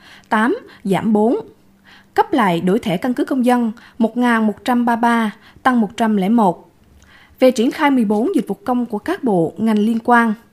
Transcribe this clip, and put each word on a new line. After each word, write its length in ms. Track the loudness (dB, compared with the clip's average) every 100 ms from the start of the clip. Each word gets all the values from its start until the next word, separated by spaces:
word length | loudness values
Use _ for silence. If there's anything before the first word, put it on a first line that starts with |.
| -20 -18 -4
tám, 280 | -2 0 -2 -8 -10
giảm 280 | -4 -2 0
bốn. 240 | 2 2 0 -6 -20 _ _ _ -20 _
Cấp 180 | -4 0
lại 280 | 0 0 0
đổi 180 | 0 0
thẻ 180 | -2 -4
căn 180 | -4
cước 120 | -4 -2
công 200 | 0 0
dân 260 | 0 0 -6 -12 -4
một 180 | -2 0
ngàn 300 | 0 2 0
một 180 | -2
trăm 200 | -2 -2
ba 120 | 0 0
mươi 40 |
ba, 360 | 0 0 -2 -6 -20 -4
tăng 180 | 0 0
một 160 | 0 -2
trăm 200 | -2 0
lẻ 120 | 2
một. 420 | 2 2 0 -10 _ _ -20 _ -20 -14 2
Về 120 | 2
triển 200 | 2 -2
khai 200 | 0 0
mười 140 | 2
bốn 300 | 0 0 0
dịch 140 | -2 -4
vụ 60 | -8
công 220 | -4 -4 -4
của 120 | -6
các 260 | -6 -4
bộ, 280 | 0 0 0 -2
ngành 220 | -2 0
liên 200 | 0 -2
quan, 300 | 2 2 2 -4 _